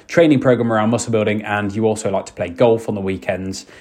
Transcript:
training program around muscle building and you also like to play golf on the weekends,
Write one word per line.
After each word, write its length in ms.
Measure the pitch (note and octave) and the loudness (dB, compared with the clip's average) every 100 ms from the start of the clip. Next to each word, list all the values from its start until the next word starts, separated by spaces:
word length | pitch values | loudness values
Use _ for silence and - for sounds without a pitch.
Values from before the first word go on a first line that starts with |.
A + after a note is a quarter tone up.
| - | -2
training 320 | - E3 C3 | 4 4 4
program 320 | C3 A#2 A#2 | 4 2 2
around 180 | A2 G#2+ | 0 2
muscle 220 | A#2 - | 0 0
building 300 | A2+ G#2+ G#2+ | 0 0 -2
and 320 | G#2+ G#2 G#2 | -2 -4 -2
you 120 | G2+ A2 | 0 0
also 240 | A2 G#2 | 0 -2
like 160 | F#2+ - | -4 -6
to 60 | |
play 180 | - F2+ | -8 -6
golf 380 | F2 A#2+ A2+ - | 2 4 2 -2
on 60 | |
the 60 | G#2 | -6
weekends, 640 | F#2+ F#2+ - F#2 F#2+ F#2+ - - | -4 -6 -6 -6 -6 -10 -14 -20